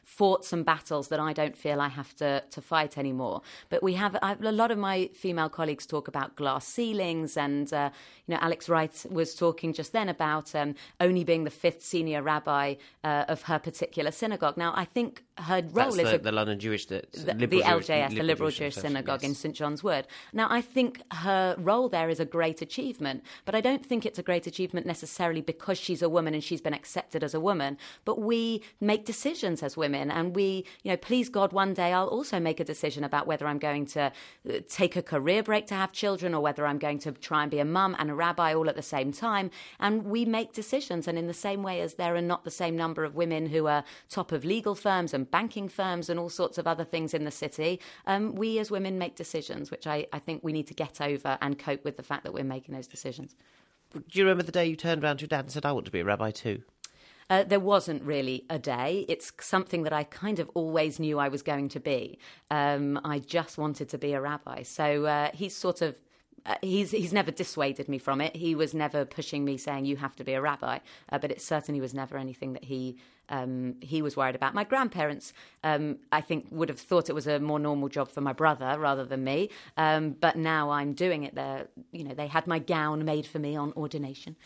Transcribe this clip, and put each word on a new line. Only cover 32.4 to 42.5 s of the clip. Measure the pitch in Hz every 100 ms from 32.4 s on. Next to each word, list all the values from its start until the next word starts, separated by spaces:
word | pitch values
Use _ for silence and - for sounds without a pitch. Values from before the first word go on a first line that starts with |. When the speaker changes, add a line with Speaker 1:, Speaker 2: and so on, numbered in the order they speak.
| 165 160
Speaker 1:
a |
decision | 156 147 151 139
about | 143 147 151
whether | 151 151
I'm | 147
going | 151 143 143
to, | 151 143 - - - -
uh, | - -
take | - 208
a | 185
career | - 151 143 202
break | 220 214 214
to |
have | 196 190
children, | - 208 185 175
or | 160
whether | 147 147
I'm | 147 143
going | 151 147
to | 151
try | - - 151
and | 147
be | 147
a |
mum | 143 180 190 -
and | 151
a |
rabbi | 147 170 170 165
all | 160 160
at | 143
the |
same | - 147 131
time. | 143 226 208 190 - - -
And | 202 220
we | 202 226
make | 233 226 220
decisions, | - 208 269 - 170 170
and | 170
in | 170
the |
same | 170 208 202
way | 190 175
as | 170
there | - 175
are | 170
not | 175 175
the | 165